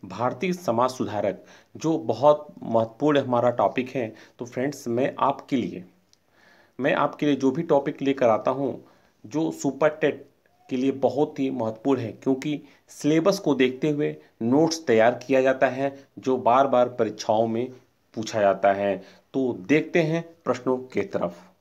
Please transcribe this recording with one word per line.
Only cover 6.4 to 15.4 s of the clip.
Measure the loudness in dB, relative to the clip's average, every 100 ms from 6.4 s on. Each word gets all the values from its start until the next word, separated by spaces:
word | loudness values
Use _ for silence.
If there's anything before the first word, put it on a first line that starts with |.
| _ _ _ -4
मैं | -2
आपके | 0 -2 0 0
लिए | 2
जो | 2
भी | 0
टॉपिक | 0 0 0 -4
लेकर | -2 2 2
आता | 2 0
हूँ, | -2 -4 -6 -14 _ _ _ -8
जो | -4 -4
सुपर | -2 -4 2 0
टेट | 2 -2 -2 -12 _ _ _ _
के | -2
लिए | 0
बहुत | 2 0 0 -2 -2
ही | -4
महत्वपूर्ण | -2 -4 -2 0 0
है, | -2
क्योंकि | -4 -2 -2 -2 -6 -8 _ _
सिलेबस | -4 2 4 2 0
को | 0 2
देखते | 2 2 -2
हुए | -2 -4 -6 -16 _
नोट्स | 0 4 2 0 2
तैयार | 4 4 2 0
किया | 2